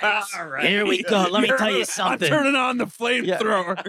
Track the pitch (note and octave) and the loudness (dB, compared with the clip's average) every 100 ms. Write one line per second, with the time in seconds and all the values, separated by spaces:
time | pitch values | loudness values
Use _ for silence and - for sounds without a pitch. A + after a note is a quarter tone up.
0 | G#3+ G#3 G3+ F3+ E3 C3+ D3 G3+ G3+ F#3 | 0 0 -4 -8 -8 -2 0 2 2 0
1 | F3 G3+ F3+ G3 - C4 G#3+ G3+ G#3+ - | 2 2 2 2 2 2 2 0 -2 -2
2 | B3+ C4 E3 D4+ C#4 C#4 B3+ B3 G#3+ - | -2 0 2 2 2 2 0 -2 -4 -4
3 | A#3 B3 F#3 F#3 G#3+ G#3 F3 F3+ | -2 0 0 0 0 0 0 -6